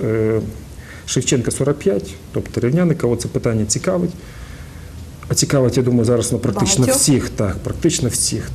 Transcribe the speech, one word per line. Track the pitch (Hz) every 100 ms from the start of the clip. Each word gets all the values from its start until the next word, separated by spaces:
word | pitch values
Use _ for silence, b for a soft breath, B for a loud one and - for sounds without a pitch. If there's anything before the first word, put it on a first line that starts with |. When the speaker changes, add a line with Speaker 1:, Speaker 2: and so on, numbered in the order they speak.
Speaker 1:
е, | 113 110 110 110 104 - - B B B -
Шевченка, | 131 - 135 -
сорок | - 139 147
п'ять, | 196 196 - - -
тобто | - - 110
Рівняни, | 117 165 175
кого | 160 120 117
це | -
питання | 123 120 110 107
цікавить. | - - 180 175 - B B B B B B B B - - -
А |
цікавить, | - - 143 123 131
я |
думаю, | 123 120
зараз, | 113 120 -
ну, | 110
практично | 110 202 - 139
Speaker 2:
Багатьох. | 127 269
Speaker 1:
всіх, | 160 123 -
так, | - 101 87
практично | - - 165 - 120
всіх. | - - 107 -